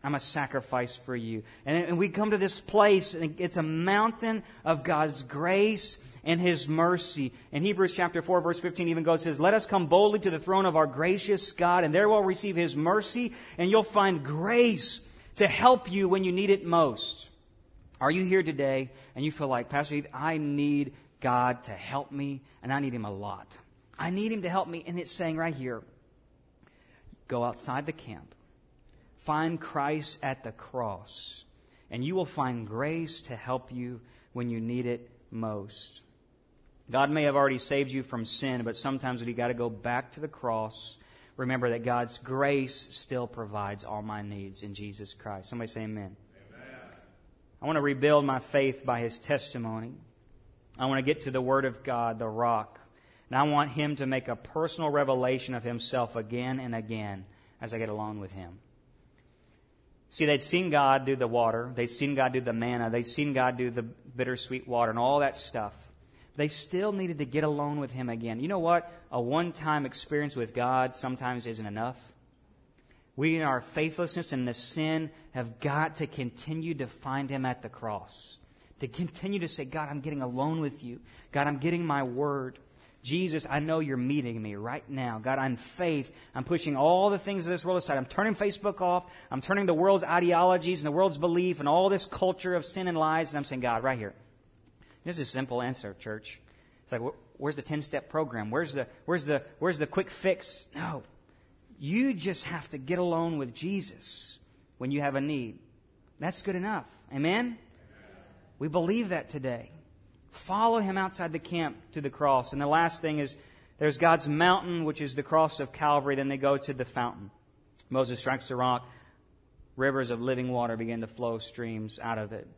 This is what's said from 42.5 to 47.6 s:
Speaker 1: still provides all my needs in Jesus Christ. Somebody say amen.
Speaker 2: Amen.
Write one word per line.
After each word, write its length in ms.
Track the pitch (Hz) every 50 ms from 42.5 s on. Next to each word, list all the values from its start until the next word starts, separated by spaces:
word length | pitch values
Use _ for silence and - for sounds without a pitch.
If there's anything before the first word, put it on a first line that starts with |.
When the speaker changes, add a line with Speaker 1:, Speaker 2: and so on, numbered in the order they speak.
| 143 139 135 123 - - - - -
Speaker 1:
still 340 | - - - 135 123 120
provides 580 | 117 120 120 113 104 104 104 101 101 104 101 -
all 160 | - 107 107
my 200 | 107 107 107 104
needs 400 | 104 101 104 101 98 98 95 -
in 120 | 101 104 98
Jesus 400 | 98 104 104 98 101 104 95 -
Christ. 360 | - - 110 101 95 90 -
Somebody 200 | 123 117 117 110
say 140 | - 113 110
amen. 340 | 107 107 107 101 95 101 - - _ _ - - - -
Speaker 2:
Amen. 140 | - - - - - - - - - - - _ _ _ - _ _ _ _ _ -